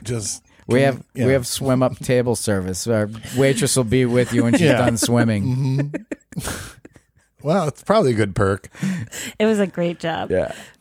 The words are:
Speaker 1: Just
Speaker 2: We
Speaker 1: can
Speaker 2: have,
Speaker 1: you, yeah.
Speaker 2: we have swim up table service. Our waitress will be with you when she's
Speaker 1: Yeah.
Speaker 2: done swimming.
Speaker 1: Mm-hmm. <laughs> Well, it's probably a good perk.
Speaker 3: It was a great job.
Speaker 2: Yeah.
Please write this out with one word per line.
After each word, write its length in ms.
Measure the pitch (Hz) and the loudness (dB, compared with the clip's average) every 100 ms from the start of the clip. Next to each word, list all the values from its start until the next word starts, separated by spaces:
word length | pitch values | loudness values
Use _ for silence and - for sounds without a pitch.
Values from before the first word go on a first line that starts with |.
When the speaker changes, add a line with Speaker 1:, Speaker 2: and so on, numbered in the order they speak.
Speaker 1:
Just 400 | - 120 101 - - _ - | -8 -6 -6 -10 -14 _ -2
Speaker 2:
We 120 | 123 | 2
Speaker 1:
can 60 | 139 | 2
Speaker 2:
have, 100 | 127 | 0
Speaker 1:
you, 60 | - | -8
yeah. 120 | - 123 | -2 2
Speaker 2:
we 60 | |
have 120 | 135 120 | 2 0
swim 360 | - - 127 | -4 0 2
up 160 | 127 - | 0 -2
table 360 | - 127 123 110 | 0 0 2 -2
service. 500 | - 98 92 90 117 | 0 -2 -2 -6 -2
Our 240 | 113 104 110 - 123 | 0 0 -6 -8 0
waitress 400 | 135 139 139 - | 2 2 0 0
will 80 | |
be 220 | 113 127 123 | 0 2 2
with 260 | 123 120 | 2 2
you 120 | 120 | 2
when 100 | 117 | 2
she's 80 | 240 | 4
Speaker 1:
Yeah. 160 | 165 120 | 4 4
Speaker 2:
done 180 | 120 117 | 2 0
swimming. 480 | - 120 117 107 | 2 2 2 2
Speaker 1:
Mm-hmm. 1200 | 127 127 135 135 143 294 220 - _ - - - - | 0 0 0 0 -2 -6 -12 -16 _ -12 -10 -10 -12
<laughs> 40 | - - - _ _ _ _ | -20 -20 -20 _ _ _ _
Well, 260 | 143 185 156 | -2 0 0
it's 140 | - | -6
probably 280 | - 214 151 | 0 2 4
a 20 | 110 | 2
good 180 | 104 | 0
perk. 340 | 87 98 98 - - 190 180 110 - - - | 2 0 0 -6 -6 -4 -4 -8 -12 -14 -2
Speaker 3:
It 80 | 220 | 0
was 140 | 214 | 2
a 60 | 190 | 0
great 320 | - 170 170 | -2 -4 -4
job. 320 | 165 160 101 | -6 -6 -2
Speaker 2:
Yeah. 220 | 92 78 - - _ | -2 -2 -6 -18 _